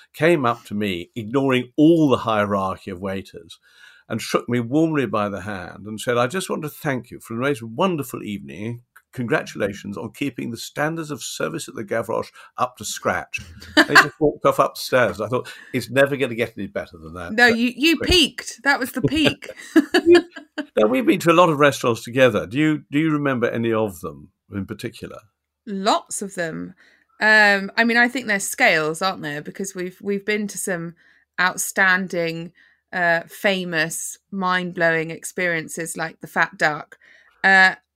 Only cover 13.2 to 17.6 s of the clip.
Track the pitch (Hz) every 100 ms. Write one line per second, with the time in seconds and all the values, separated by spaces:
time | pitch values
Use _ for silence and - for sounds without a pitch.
13.2 | - - - - - - - - 147 -
14.2 | 151 151 139 135 139 - - 131 113 95
15.2 | 104 120 - - - 127 120 123 139 139
16.2 | 131 113 113 - 98 98 87 85 80 85
17.2 | 85 220 240 226